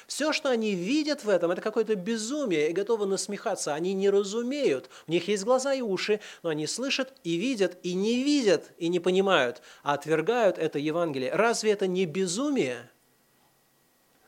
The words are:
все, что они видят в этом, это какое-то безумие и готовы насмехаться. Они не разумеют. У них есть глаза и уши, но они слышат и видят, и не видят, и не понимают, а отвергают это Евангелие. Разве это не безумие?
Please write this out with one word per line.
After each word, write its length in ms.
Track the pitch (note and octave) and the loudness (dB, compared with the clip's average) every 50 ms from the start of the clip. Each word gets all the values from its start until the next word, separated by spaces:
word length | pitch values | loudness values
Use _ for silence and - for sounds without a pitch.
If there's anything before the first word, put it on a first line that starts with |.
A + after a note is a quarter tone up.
| - | -14
все, 280 | - - - C#4 D#4 C4+ | -10 -6 -4 -2 -2 -2
что 160 | - - C#4 | -2 0 0
они 260 | B3 A3+ A3 G#3+ G3 | 0 0 0 0 -2
видят 480 | F3 F3 G3+ C#4 D#4 D4 D4+ C#4+ C#4+ A3 | -2 -2 0 0 0 0 0 -2 -2 0
в 60 | G#3 | 0
этом, 200 | G3 E3+ F3 E3 | 2 2 2 0
это 120 | F#3 G3 | -2 -2
какое-то 340 | - A3 - A#3 G#3+ - A3 | -4 -2 0 0 0 0 -2
безумие 720 | F#3+ F3 G#3+ A#3 A3 G#3+ A3+ D4 D4+ C#4 A3 E3+ D3+ D3+ D#3 | -2 -2 -4 -4 -4 -4 -6 -4 -4 -2 0 0 2 2 0
и 40 | E3+ | 0
готовы 340 | F#3 G3+ G#3+ A#3 G#3+ G#3 G3 | -2 -2 0 0 0 0 -2
насмехаться. 680 | F#3+ F#3 - - G3+ F3+ - A3 F#3 - - D#3+ C#3+ | -2 -2 -4 -6 -8 -6 -4 -4 -4 -4 -4 -4 -4
Они 200 | D3+ E3+ F#3 G3 | -2 -2 -2 0
не 160 | F#3+ G3 G3+ | 0 2 4
разумеют. 800 | G3 G3+ G#3 F#3+ G#3 A#3 A#3+ B3 C#4 D4 C4+ F#3 C3+ B2+ - - - - - - | 4 4 2 0 -2 -4 -4 -4 -2 0 0 0 0 0 -2 -8 -16 -16 -6 -2
У 40 | |
них 180 | E3 F3 E3+ G3+ | -2 0 0 0
есть 160 | G#3 G3 F#3+ | -2 0 2
глаза 280 | A#3 B3+ C4 B3+ C#4 C4+ | 2 2 2 2 0 -2
и 80 | C4+ | -2
уши, 380 | B3 G#3 F#3 E3+ - - G#3 G#3 - - - - - | -2 -2 -2 -2 0 0 0 -2 -2 -6 -16 -8 -6
но 60 | E3 | -4
они 180 | D#3 D3+ D3+ D3 | -2 -2 -2 -4
слышат 460 | - A3 B3+ C#4 B3 C4+ C4 C4 - _ - | -4 -4 -4 -2 -2 -2 -2 -4 -8 _ -4
и 140 | E3+ E3+ E3+ | -2 -2 0
видят, 420 | G#3 C4+ C4+ G3+ F#3+ F3+ - - | 0 -2 0 2 0 0 0 -2
и 140 | - F3+ F3+ | -6 -4 -2
не 260 | F#3 G3+ A3 A#3+ B3 C4 | 0 0 2 2 2 2
видят, 480 | C#4+ D4 C#4+ A#3+ G3+ E3 - - - - - | 2 2 4 4 4 4 4 2 -4 -10 -4
и 120 | F3 E3 | -2 0
не 100 | F3+ F3 | 0 0
понимают, 640 | E3+ F#3 F3+ F#3+ G3 G3 F#3 D3+ C3 A#2+ A#2+ - - - - - | 2 2 2 4 4 6 6 4 4 2 0 -6 -12 -20 -20 -6
а 120 | - C#3+ C#3+ | -2 -2 -2
отвергают 640 | C#3+ - D3+ D#3+ D#3+ D#3+ G3 A#3 B3 A3+ F#3 E3+ - | -2 0 0 0 0 2 2 2 2 4 2 2 2
это 180 | D#3+ D#3 - D3 | -2 -2 -2 -2
Евангелие. 560 | C#3+ D#3 D3+ F3 E3+ E3 C#3 C3 B2+ B2+ D#3 | -2 0 0 0 0 -2 -2 -2 -2 -2 2
Разве 380 | E3 G#3+ A#3 A3 - G#3+ G#3+ | 2 2 2 2 2 0 0
это 160 | G3+ G3+ G3 F#3+ | 0 2 0 0
не 180 | F3+ F#3 F#3+ | 0 0 0
безумие? 840 | D#3+ C#3+ F#3+ F#3+ F3 E3 A3 C#4+ D4+ C#4 A#3+ D3+ B2+ B2 A#2+ A#2 A#2 _ _ _ _ _ _ _ _ _ _ _ _ _ _ _ _ _ _ _ _ _ _ _ _ _ _ _ | -2 -2 -2 -2 -2 -2 -2 -2 0 0 0 0 0 -2 -6 -10 -16 _ _ _ _ _ _ _ _ _ _ _ _ _ _ _ _ _ _ _ _ _ _ _ _ _ _ _